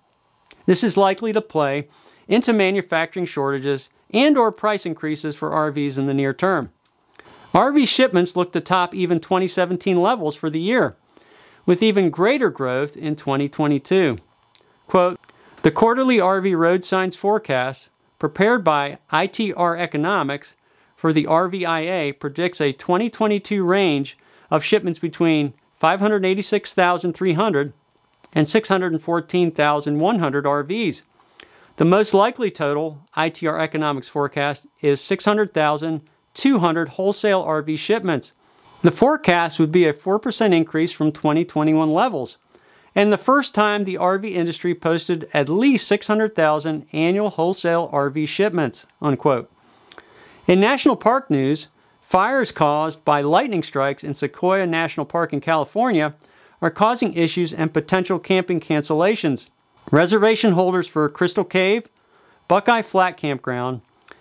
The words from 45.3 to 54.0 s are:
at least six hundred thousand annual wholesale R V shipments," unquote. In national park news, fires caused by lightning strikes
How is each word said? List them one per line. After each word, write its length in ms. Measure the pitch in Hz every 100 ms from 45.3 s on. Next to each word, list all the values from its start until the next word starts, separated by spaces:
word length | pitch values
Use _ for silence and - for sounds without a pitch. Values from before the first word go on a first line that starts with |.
at 160 | 151 139
least 380 | 185 277 247 -
six 200 | 202 -
hundred 280 | 214 220 214
thousand 500 | 156 151 156 151 -
annual 400 | 151 165 196 208
wholesale 580 | - 170 190 170 170 160
R 180 | 143 139
V 160 | 147 151
shipments," 600 | - 208 170 131 - - -
unquote. 480 | 147 131 151 123 - _ _ _ - - - - - - -
In 120 | 180
national 360 | 214 269 294 -
park 320 | 214 262 262
news, 360 | 143 135 151 - _ _ _
fires 520 | - 185 214 269 220
caused 520 | - 151 151 156 151
by 180 | - 147
lightning 420 | 143 180 269 180
strikes 400 | - 139 139 139